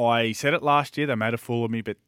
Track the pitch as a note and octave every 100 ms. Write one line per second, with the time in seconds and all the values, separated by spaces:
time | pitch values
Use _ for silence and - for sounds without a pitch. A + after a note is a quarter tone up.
0 | A#2 A#2 A2+ G#2+ C#3+ D#3+ C#3+ C#3+ C#3 -
1 | D3 A#2 A2 A#2 - A#2+ A#2 A2+ A2 G#2